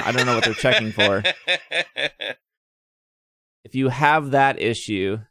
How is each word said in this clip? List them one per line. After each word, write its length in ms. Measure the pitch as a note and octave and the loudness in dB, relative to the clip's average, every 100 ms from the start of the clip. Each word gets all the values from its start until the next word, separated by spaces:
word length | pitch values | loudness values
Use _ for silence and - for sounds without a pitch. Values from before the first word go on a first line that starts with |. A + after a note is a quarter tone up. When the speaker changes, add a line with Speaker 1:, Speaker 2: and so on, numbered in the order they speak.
Speaker 1:
I 60 | - | 0
don't 140 | B2 | 0
know 100 | B2 | 0
what 80 | A2+ | 2
they're 100 | A2 | 0
checking 360 | G#2+ C3 G#3+ A2 | 0 2 2 0
for. 320 | G#2 G3+ G3 F#3 | 0 0 2 -2
Speaker 2:
<laughs> 40 | - - F3+ - E3+ - C#3 C#3 - G#2 - _ _ _ _ _ _ _ _ _ _ _ _ | -4 -4 -4 -4 -6 -6 -6 -8 -8 -10 -12 _ _ _ _ _ _ _ _ _ _ _ _
Speaker 1:
If 100 | - | -8
you 160 | C3 C3+ | -2 -2
have 420 | B2 D3 D#3 C#3+ | 2 2 2 2
that 300 | C#3 C3+ - | 4 4 2
issue, 560 | G#2+ A2 - G2+ F#2+ A2 A2 | -2 -2 -4 -2 -2 -4 -8